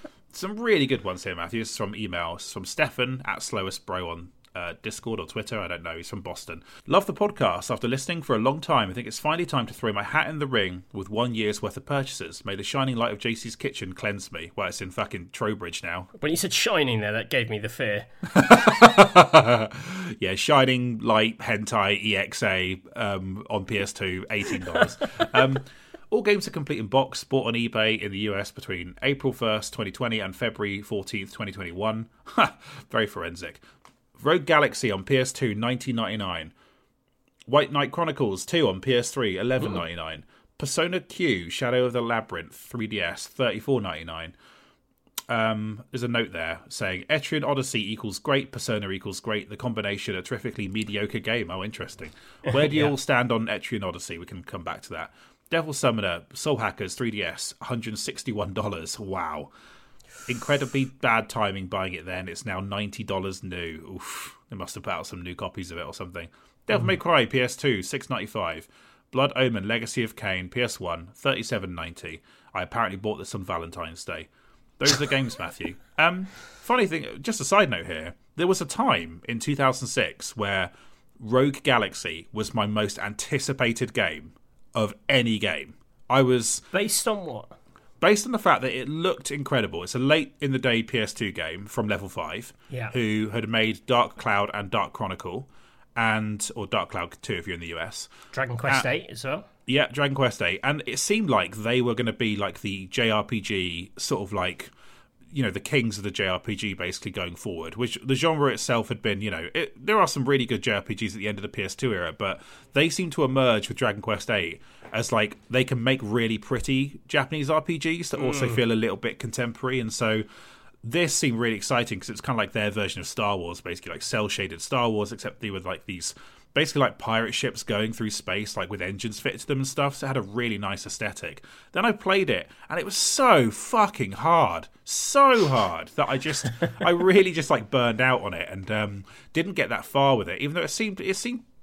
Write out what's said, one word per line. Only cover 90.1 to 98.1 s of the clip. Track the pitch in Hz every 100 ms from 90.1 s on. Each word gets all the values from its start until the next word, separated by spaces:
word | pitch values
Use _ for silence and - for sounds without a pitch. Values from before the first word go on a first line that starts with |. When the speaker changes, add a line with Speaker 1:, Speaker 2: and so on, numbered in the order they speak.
| 160 - -
Speaker 1:
in | 139
the | 131
day | 131 117
P | 110 123
S | 107
two | - 104
game | 87 80 87 104
from | - 107
Level | 95 98
Five, | 87 78 95 117 - -
Speaker 2:
Yeah. | 127 110
Speaker 1:
who | 127 110 107 107
had | 117 110
made | 113 110 98 -
Dark | 120 - -
Cloud | 117 101 101 104
and | 98
Dark | 107 95
Chronicle, | - 98 92 90 98 135 - - _ - 117
and, | 113 110 107 104 - -
or | 95
Dark | 107 87
Cloud | 95 87 -
Two | - 90
if | 95
you're |
in | 85
the | 82
U | 82
S. | 82 - -